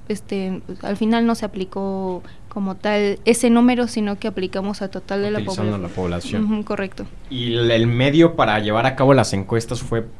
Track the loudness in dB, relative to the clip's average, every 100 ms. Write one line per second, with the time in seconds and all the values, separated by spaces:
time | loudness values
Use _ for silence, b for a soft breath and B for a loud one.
0 | -8 -8 -6 -4 -4 -6 -10 -8 -6 0
1 | 2 4 2 0 -4 -6 -8 -6 -4 -4
2 | -4 -6 -10 B -10 -6 -6 -4 0 2
3 | 0 0 2 4 6 6 6 4 0 -2
4 | -4 -4 -6 -4 -4 -4 -4 -6 -6 -8
5 | -6 -4 -2 -2 -4 -2 -2 -2 -4 -4
6 | -2 -2 -4 -2 0 0 -2 -4 -4 -8
7 | -12 -12 -10 -6 -2 2 4 4 4 4
8 | 4 6 6 6 2 2 2 2 2 4
9 | 4 4 4 0 0 -2 -2 -6 -4 -4
10 | -4